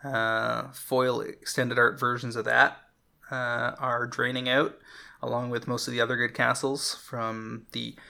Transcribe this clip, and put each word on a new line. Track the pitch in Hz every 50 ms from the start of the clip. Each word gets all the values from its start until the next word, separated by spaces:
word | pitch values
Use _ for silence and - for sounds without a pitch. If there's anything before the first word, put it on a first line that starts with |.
| -
uh, | 139 131 113 113 110 110 110 113 117 117 113 113 131
foil | 131 - - - 165 - 131 127 120 110
extended | 104 - - - - - - - 127 120 120 123
art | 120 117 - -
versions | 131 123 123 117 123 120 117
of | 117 107
that, | 117 117 123 139 139 - - - _ _ _ _ _ _ _ - -
uh, | 135 127 123 120 120 117 120 123 - -
are | 127 127 120 120 123
draining | 120 - - 123 123 127 127 127 127
out, | 127 139 156 - - - - - - - - - - -
along | - 123 117 120 123 123
with | 120 117 -
most | - 123 117 - -
of |
the | 120 120
other | 117 117 127
good | 120 120 117 -
castles | - 123 123 123 - - 135 139 143 - - -
from | - - - 131 120 113 113 113 110 110 113 117 113 113 -
the | - 117 117 113 113 - -